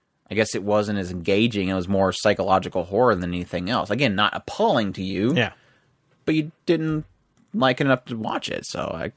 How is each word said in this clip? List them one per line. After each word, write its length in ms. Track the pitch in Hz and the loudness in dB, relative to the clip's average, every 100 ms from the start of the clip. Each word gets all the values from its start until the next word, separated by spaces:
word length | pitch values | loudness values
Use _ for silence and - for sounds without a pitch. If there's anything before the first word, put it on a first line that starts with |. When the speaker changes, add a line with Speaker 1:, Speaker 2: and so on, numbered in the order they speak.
| _ _ - | _ _ -6
Speaker 1:
I 40 | |
guess 200 | 101 107 | 0 0
it 80 | 110 | -2
wasn't 360 | 101 104 104 101 | 0 0 2 -2
as 120 | 90 | -4
engaging. 580 | 90 87 98 120 104 92 | -4 0 4 4 2 -2
It 60 | |
was 140 | 95 90 | -2 0
more 240 | 98 95 | 2 2
psychological 720 | - 107 98 95 95 92 92 | 2 2 2 4 2 2 -4
horror 300 | 85 101 123 | -2 2 4
than 160 | 92 87 | 2 0
anything 380 | 87 87 90 90 | -4 -4 -4 -2
else. 200 | 117 85 | -2 0
Again, 240 | 117 127 | 0 0
not 200 | 98 104 | 2 0
appalling 580 | - - - 226 143 98 | 0 -8 -2 2 2 0
to 80 | 92 | -4
you, 320 | 95 92 113 | -4 0 0
Speaker 2:
Yeah. 180 | 127 104 - _ _ _ _ _ _ | 2 0 -4 _ _ _ _ _ _
Speaker 1:
but 100 | - | -2
you 180 | 156 156 - - | -2 -2 -6 0
didn't 380 | 165 160 156 - _ _ _ _ | 0 0 -4 -6 _ _ _ _
like 260 | 220 131 127 | 0 2 2
it 40 | 139 | 2
enough 200 | 127 - | 2 -2
to 100 | 117 | -8
watch 320 | 107 - - | -4 -6 -6
it, 160 | - - | -8 -8
so 240 | - - | -6 -6
I 180 | - - | -6 -8